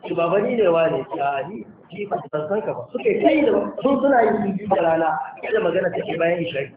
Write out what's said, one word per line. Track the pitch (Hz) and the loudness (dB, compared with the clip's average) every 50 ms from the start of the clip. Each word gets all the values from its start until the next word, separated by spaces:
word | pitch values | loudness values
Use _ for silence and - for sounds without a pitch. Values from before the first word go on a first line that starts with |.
| - | -8
"Ki | 185 170 | -6 -2
baba | 170 170 165 180 214 | -2 0 0 0 0
ni | 214 254 254 | 0 0 0
ne | 226 208 | 2 4
wa | 175 165 165 165 160 | 4 4 4 2 2
ne?" | 139 135 131 - - - | 0 -2 -6 -6 -6 -4
"A | 139 139 139 139 131 | -4 -2 -2 -4 -6
ni, | - - 117 104 - - - - - | -6 -10 -14 -14 -16 -18 -20 -20 -16
ki | 170 202 202 | -12 -10 -6
ba | 196 175 160 - - | -6 -6 -6 -6 -6
san | - 151 151 - | -6 -6 -4 -2
san | 196 214 | -2 -2
ka | 196 180 139 | -2 -4 -6
ba." | - - - | -8 -10 -8
Suka | - - - 233 | -8 -2 0 0
yi | - - - | 0 4 4
kai | 330 320 302 277 | 4 4 4 4
da | 233 196 202 202 - - - | 4 2 2 0 -2 -8 -2
sun | - 269 277 - | 0 0 2 2
suna | 262 277 269 240 | 4 4 4 6
yin | 226 220 208 208 202 | 4 4 2 0 0
su | 196 190 | -2 -2
biyu | 190 208 202 190 | -4 -2 0 0
da | 180 | 2
rana, | 170 165 160 160 165 156 160 - - - - - | 4 2 2 2 2 0 0 -2 -6 -10 -12 -10
yadda | - - 208 214 185 | -6 -2 0 0 0
magana | 170 156 143 185 175 180 | 0 0 0 -2 -2 -4
take | 202 - - 160 160 | -4 -6 -6 -2 0
bayan | 165 170 175 175 170 | 0 0 2 0 -2
isha'i. | - - 135 139 - - | -4 -4 -6 -6 -8 -12